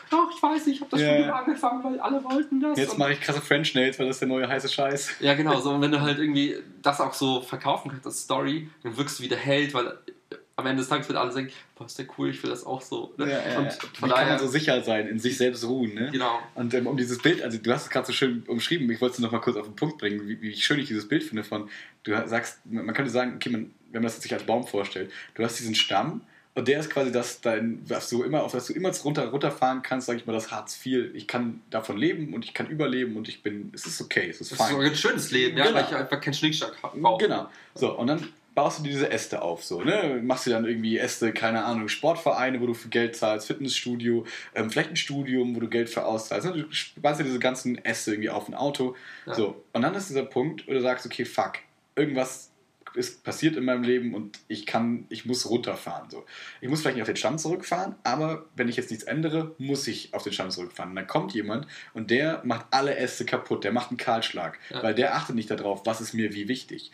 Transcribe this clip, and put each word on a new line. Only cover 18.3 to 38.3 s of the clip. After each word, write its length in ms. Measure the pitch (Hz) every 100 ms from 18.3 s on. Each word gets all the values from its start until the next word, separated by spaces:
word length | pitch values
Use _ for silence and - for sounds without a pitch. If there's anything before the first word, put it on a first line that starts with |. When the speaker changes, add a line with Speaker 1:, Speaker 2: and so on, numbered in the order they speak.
| 120 110
Speaker 2:
umschrieben, 440 | 120 - 165 120
ich 80 | 113
wollte 120 | 123 123
es 20 |
noch 140 | 113
mal 80 | 113
kurz 180 | - 104
auf 80 | 107
den 100 | 104
Punkt 220 | 156 151
bringen, 280 | 104 104 104
wie, 140 | 110
wie 160 | 110 104
schön 220 | - 147
ich 60 | 120
dieses 200 | 107 104
Bild 160 | 156
finde 200 | - 110
von, 240 | - 107 104 - - _
du 120 | - 107
ha-, 100 | 113
sagst, 380 | 113 - -
man, 220 | - 110 104
man 80 |
könnte 160 | 113 135
sagen, 240 | 123 123 120
okay, 140 | 127
man, 160 | 110 - - -
wenn 80 | 117
man 40 |
das 160 | 113 -
sich 100 | -
als 120 | 113
Baum 220 | - 120 123
vorstellt, 460 | 101 98 92 95 - -
du 100 | -
hast 140 | 117 -
diesen 140 | 117
Stamm 480 | 107 - 98 147 - - - _
und 140 | 127 120
der 120 | 151
ist 80 | 151
quasi 240 | 143 131
das, 300 | 120 120 -
dein, 400 | 120 110 117 - -
was 220 | 113 -
du 140 | 120
immer, 200 | 127 147
auf 100 | 113
das 140 | 123 -
du 60 |
immer 180 | 160 185 185
runter, 320 | 196 151 120
runterfahren 540 | 139 151 - 131 131
kannst, 240 | - 131 123
sag 100 | 120
ich 80 |
mal, 80 | 113
das 180 | 113 -
Hartz 240 | 107 -
vier, 400 | - 131 127 110
ich 140 | - -
kann 320 | 123 120 113 -
davon 300 | 110 - 101
leben 340 | 160 165 147
und 140 | 117 -
ich 80 |
kann 120 | - -
überleben 480 | 156 139 127 120 107
und 100 | 110
ich 140 | -
bin, 300 | 104 104 101
es 100 | -
ist 160 | - -
okay, 300 | 117 - 90
es 100 | -
ist 120 | -
Speaker 1:
Es 0 |
ist 40 | -
Speaker 2:
fein. 160 | 110
Speaker 1:
so 60 | 139
ein 160 | 143 147
schönes 340 | 214 185 135
Leben, 260 | 127 123 135
ja, 80 | 143
Speaker 2:
Genau. 100 | 139
Speaker 1:
weil 80 |
ich 100 | 135
einfach 240 | 143 135 139
keinen 140 | 151
Schnickschnack 500 | 139 156 151 113 -
ha-, 100 | 123 135
brauche. 260 | 117 110
Speaker 2:
Genau. 280 | 214 101 - - -
So, 240 | - 120 -
und 80 | 120
dann 200 | 156 -